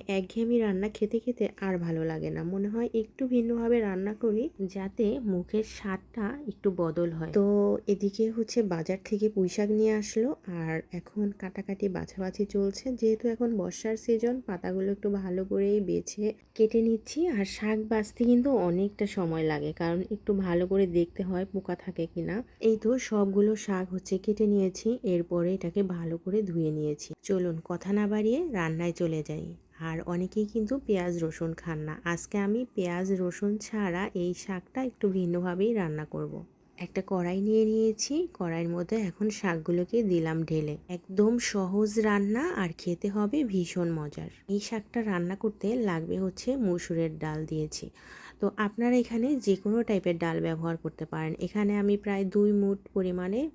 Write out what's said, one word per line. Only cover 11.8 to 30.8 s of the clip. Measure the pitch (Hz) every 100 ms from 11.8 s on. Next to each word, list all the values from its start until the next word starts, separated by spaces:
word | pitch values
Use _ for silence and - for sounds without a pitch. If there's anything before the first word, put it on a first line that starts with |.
| 202
বাছাবাছি | 175 165 - 185 185 202
চলছে। | 202 196 196 262
যেহেতু | 240 226 220 240
এখন | 226 240 220
বর্ষার | 180 - 220 220
সিজন, | - 226 233 254
পাতাগুলো | 247 180 180 185 190
একটু | 202 208
ভালো | 202 190 185 190
করেই | 196 202 208
বেছে | 185 175 170 - 208 - -
কেটে | - 220 226
নিচ্ছি। | 226 226 - 294 349
আর | 226 196
শাক | - 214 214 220
বাছতে | 220 208 - 240
কিন্তু | 240 262 247
অনেকটা | 180 175 202 - 202
সময় | - 170 160 160
লাগে, | 151 147
কারণ | 156 165 175 185
একটু | 208 - 196
ভালো | 190 175 180
করে | 196 190
দেখতে | 175 170 -
হয় | 185 180 190
পোকা | 196 185 175
থাকে | - 175 165
কিনা। | 175 165 190 254 -
এই | 226 214
তো | 220 254
সবগুলো | - 214 196 196 208 214
শাক | 208 185 185
হচ্ছে | 185 - 190
কেটে | 202 214 214
নিয়েছি, | 202 190 185 220 247
এরপরে | 202 175 170 175 170
এটাকে | 190 170 202 196
ভালো | 175 165 165
করে | 185 208
ধুয়ে | 196 170 156
নিয়েছি। | 151 151 147 - 151
চলুন | - 190 180 165 -
কথা | 175 185
না | 202 208
বাড়িয়ে | 214 214 262 349
রান্নায় | 214 165 160 175 165
চলে | 175 156
যাই। | 151 156 165 170 _ -
আর | 165 160 -
অনেকেই | 175 185 214 208
কিন্তু | 226 214
পেঁয়াজ | 269